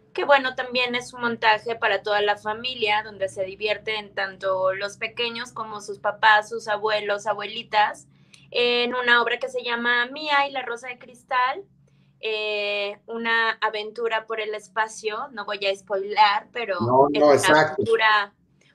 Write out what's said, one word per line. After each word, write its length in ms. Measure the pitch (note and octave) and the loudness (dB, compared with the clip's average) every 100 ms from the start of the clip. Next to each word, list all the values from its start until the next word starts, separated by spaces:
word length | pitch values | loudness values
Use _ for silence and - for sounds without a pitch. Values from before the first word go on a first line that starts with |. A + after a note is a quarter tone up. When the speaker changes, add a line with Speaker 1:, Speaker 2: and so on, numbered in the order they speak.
| _ | _
Speaker 1:
que 120 | - | -4
bueno, 300 | E4+ C#4 C4 | 4 4 4
también 400 | B3+ B3+ B3 B3 | -4 -4 -2 -2
es 180 | B3 A#3+ | -4 -8
un 80 | B3 | -6
montaje 520 | A#3+ A3+ A3 G#3+ A3+ A3+ | -4 0 2 2 0 -4
para 260 | A3+ G3 | -2 -2
toda 180 | G#3+ G#3 | 0 0
la 160 | G#3 G#3 | 0 -2
familia, 680 | G#3+ A3 B3 B3+ G#3+ G#3 | -4 -6 -8 -4 -2 -2
donde 280 | G#3+ G3+ F#3+ | -4 -6 -6
se 140 | G3+ | -6
divierten 720 | F#3+ F#3+ G#3+ G3+ G#3+ G#3+ G3+ | -8 -6 -4 -4 -6 -8 -8
tanto 600 | G3+ G3 F#3+ F#3+ F#3 F#3 | -8 -8 -6 -4 0 -2
los 240 | F#3+ G3+ G3 | -2 -6 -8
pequeños 540 | A3 A3+ A#3+ A#3 B3 | -10 -6 -6 -6 -10
como 280 | - A3 G#3 | -10 -10 -10
sus 200 | G3+ G3 | -12 -6
papás, 480 | G#3 G3+ A3+ G#3+ G#3+ | -4 2 4 4 2
sus 180 | A#3 A3 | -6 -6
abuelos, 580 | G3+ G#3+ G#3+ G#3 G3+ G#3+ | -4 -2 -2 -2 -4 -4
abuelitas, 800 | G3+ G#3 A3+ A#3 G#3+ G#3 - - _ _ - _ | -6 -6 -10 -2 0 0 -2 -16 _ _ -20 _
en 440 | - A#3+ A#3+ A#3+ | 0 2 2 0
una 280 | B3 B3 A#3+ | 0 4 4
obra 160 | A#3 A#3+ | 4 -2
que 100 | B3+ | -4
se 140 | B3+ | -6
llama 420 | B3 A#3+ A#3+ A#3+ A#3+ | -4 -2 0 0 0
Mía 400 | C#4+ D#4 C#4+ C#4 | -4 0 2 2
y 40 | |
la 100 | C#4 | -2
Rosa 260 | B3 A#3 B3+ | -8 -8 -10
de 100 | A#3+ | -16
Cristal, 680 | C4 B3 - B3+ B3+ C#4 G4+ _ _ _ _ _ | -18 -20 -4 0 0 -2 -10 _ _ _ _ _
eh, 760 | A3+ A3 G#3+ G#3 G3+ G#3 G3+ G3+ - | -6 -4 -4 -4 -2 -4 -6 -8 -12
una 440 | A3+ A#3 A3+ A3+ A3 | -6 0 0 0 0
aventura 640 | G#3+ G#3+ G#3+ G#3+ A#3 A3 A3 | -2 -2 -6 -6 -4 -2 -4
por 140 | A3 | -6
el 140 | G#3+ | -6
espacio. 760 | G#3+ - - A3 - A3 G#3+ C#4 | -8 -6 -4 -4 -6 -6 -6 -8
No 120 | A#3 | -10
voy 200 | G3+ G3+ G3 | -8 -4 -2
a 80 | G3 | -4
spoilear, 720 | G3 G3+ G3+ G3+ G#3+ G#3 A3 | -4 -4 -2 4 4 2 -4
pero 300 | B3 A3 F#3 | -6 -4 -2
Speaker 2:
No, 280 | A#2 C3 C#3 | 4 6 6
Speaker 1:
es 80 | C#3+ | 6
Speaker 2:
no, 60 | D3 | 6
Speaker 1:
una 80 | C#3 | 8
Speaker 2:
exacto. 380 | - D#3 D3+ | 8 6 4
Speaker 1:
aventura 600 | - D#3+ A3+ A3 G#3+ G3+ _ _ _ _ | 0 0 2 4 4 2 _ _ _ _